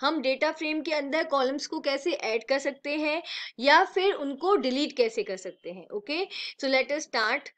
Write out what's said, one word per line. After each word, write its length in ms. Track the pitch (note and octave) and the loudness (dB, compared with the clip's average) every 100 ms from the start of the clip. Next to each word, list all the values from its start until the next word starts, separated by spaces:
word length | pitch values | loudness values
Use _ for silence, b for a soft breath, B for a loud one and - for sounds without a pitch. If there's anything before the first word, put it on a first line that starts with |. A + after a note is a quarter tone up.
हम 220 | C#4 D#4+ | 0 0
डेटा 300 | B3+ C4 D4+ | 0 2 0
फ्रेम 300 | D#4 D#4 D#4 | 0 -2 -2
के 100 | E4 | -2
अंदर 320 | D4+ C#4 D#4 | -2 0 -2
कॉलम्स 420 | D#4+ C#4 C4 C#4+ - | 0 2 0 -2 -6
को 140 | D#4+ | -4
कैसे 320 | D4 C#4 F4 | -2 -2 -2
ऐड 320 | - A3 A3+ - | -2 -2 -2 0
कर 100 | C4+ | 0
सकते 320 | C#4+ C#4 C#4+ | -2 -4 -4
हैं 320 | D4+ D4+ D#4+ E4 B B B | -2 0 -2 -4 B B B
या 260 | C4+ D#4+ | 6 8
फिर 280 | F#4 F#4 G4 | 6 2 2
उनको 440 | F4 C#4 C4+ F4 G4+ | 2 -2 -2 2 4
डिलीट 400 | B3+ C4 D4 - | 4 0 0 2
कैसे 260 | A3+ - | 2 0
कर 140 | G3 F#3+ | -4 -6
सकते 340 | F#3 F3+ E3+ | -10 -12 -12
हैं, 160 | F#3 D#3+ G#3 | -12 -10 -8
okay? 300 | G#3 D#4+ F#4+ B B B | -4 -4 -4 B B B
So 120 | C4+ | 0
let 180 | C4 B3+ D4+ | 2 2 -2
us 100 | - | -2
start 340 | A#3+ A3 C4 - | -2 0 -2 -6